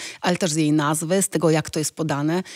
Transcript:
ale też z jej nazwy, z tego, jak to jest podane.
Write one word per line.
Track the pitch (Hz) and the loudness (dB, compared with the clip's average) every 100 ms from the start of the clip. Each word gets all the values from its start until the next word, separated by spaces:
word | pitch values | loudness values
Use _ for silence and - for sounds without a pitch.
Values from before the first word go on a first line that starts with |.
| - - | -10 -4
ale | 180 175 | -2 0
też | 185 | 0
z | 156 | 0
jej | 151 | 2
nazwy, | 151 147 156 160 196 | 2 2 -2 0 0
z | - | 0
tego, | 160 165 | 2 4
jak | 156 - | 2 0
to | 160 | -4
jest | 147 | -6
podane. | - 156 143 151 180 - | -4 -2 0 0 -2 -4